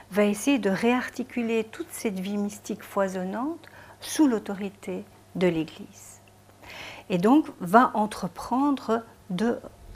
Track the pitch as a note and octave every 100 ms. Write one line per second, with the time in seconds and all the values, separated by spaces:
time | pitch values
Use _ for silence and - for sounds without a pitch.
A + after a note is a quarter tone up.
0 | - F#3+ G#3 G3+ - C#4 G3+ F#3+ A#3 B3
1 | - - A#3+ - A3+ A3+ A3 - E4 -
2 | A3+ F#3+ F#3 G3+ G3+ - - G#3 - G3+
3 | G3 F#3 F#3 G#3 C#4 E4+ - - - -
4 | - - D4 G#3+ G#3+ F#3+ G3+ - - F#3
5 | G3+ - - F3+ F3+ D#3+ D#3+ - G3+ -
6 | - - - - - - - - - -
7 | - F#3 G#3 C#4+ D4+ - F3+ G#3+ B3+ G#3+
8 | G#3+ - F3+ - - B3 D4 C4+ - A3+
9 | - - - F3+ A#3 - - - -